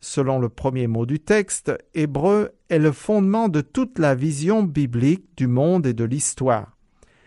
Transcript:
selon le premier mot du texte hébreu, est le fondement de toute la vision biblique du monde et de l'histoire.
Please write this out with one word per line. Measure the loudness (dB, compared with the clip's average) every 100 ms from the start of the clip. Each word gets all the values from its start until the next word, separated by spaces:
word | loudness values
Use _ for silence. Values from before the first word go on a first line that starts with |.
selon | -8 -2 0 0
le | -2
premier | -2 -4 -2 -2
mot | -2 -2
du | -2
texte | 0 0 0 -4 -4 -6 -6
hébreu, | -4 -2 0 2 2 0 -8 -2
est | 2
le | 2
fondement | 0 0 2 2 2 0
de | 0
toute | -2 -4 -4 0
la | 0 2
vision | -2 -2 0 0
biblique | 0 0 -2 2 2 0 -4 -4
du | 0
monde | 2 2 2 0
et |
de | -2
l'histoire. | -2 -2 -4 -2 0 0 -2 _ _ _ _ _